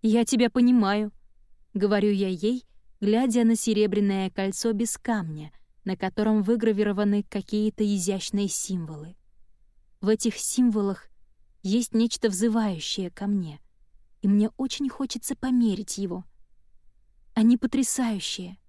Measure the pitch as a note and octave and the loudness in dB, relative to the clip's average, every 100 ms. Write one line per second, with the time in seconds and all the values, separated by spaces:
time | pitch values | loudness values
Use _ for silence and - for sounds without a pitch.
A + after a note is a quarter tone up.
0 | A3+ A3+ A3+ A#3+ A#3 B3+ B3 B3 G3 G#3 | 4 2 2 2 2 4 6 6 4 0
1 | G#3+ - - - _ - - G3 G3 G3+ | -2 -8 -20 -20 _ -20 -10 -2 2 2
2 | G#3 G3+ G3 F3+ G3+ B3 _ - - - | 2 2 0 0 -2 -2 _ -20 -20 -4
3 | G3+ A3 B3+ A#3 A3+ A3+ - G#3 G#3+ G3+ | 0 2 2 4 4 2 0 2 2 2
4 | G3+ F#3+ F#3+ - G3 F#3+ A#3 G#3 A#3 - | 0 0 -4 -4 -6 -2 -4 -2 -4 -4
5 | - G#3+ E3 D3+ D3+ - - _ - F#3 | -4 -4 -4 -10 -14 -20 -20 _ -8 -4
6 | F#3+ - G#3+ G#3+ G3 A#3 A3+ G3+ G#3 G3 | -4 0 2 2 2 2 2 2 0 0
7 | G#3 G3+ G3+ G3+ - G#3 G#3+ - G#3 G3+ | 0 0 -2 -8 -4 -2 -2 -2 -2 0
8 | F3 F#3+ - G3+ G3+ - - F#3 D#3 D#3 | -2 -4 -4 -4 -4 -4 -6 -6 -8 -12
9 | D#3 F#3 _ _ - _ _ _ _ _ | -16 -20 _ _ -20 _ _ _ _ _
10 | F#3+ A3 A#3 - - - B3 G#3+ G3 F#3+ | 0 0 0 -2 -4 2 2 2 -2 -4
11 | - - - _ - _ F#3+ A3 A#3 A3+ | -10 -20 -20 _ -20 _ -2 -2 0 0
12 | A#3 - A3+ F#3 A3+ A3 G#3+ E3+ - - | 0 0 -2 0 0 2 0 -4 -6 -6
13 | F3+ - G3+ G3+ E3 D3 - _ _ - | -8 -6 -2 -2 -4 -10 -20 _ _ -20
14 | - _ G3 G#3 G#3+ - C4 - C#4 - | -20 _ 2 4 2 -2 -6 -4 -6 -4
15 | C4+ A#3 - C#4 C4 B3+ A3+ F#3+ G#3 - | -6 -6 -8 -6 0 2 2 0 -6 -6
16 | G3 F3+ F3+ _ - - - - - _ | -6 -6 -10 _ -20 -20 -20 -20 -20 _
17 | _ _ - - A3 A#3+ B3 - C4 - | _ _ -6 2 4 4 2 0 0 0
18 | A#3+ G3+ - - F3+ F#3+ | -2 -2 -6 -8 -12 -16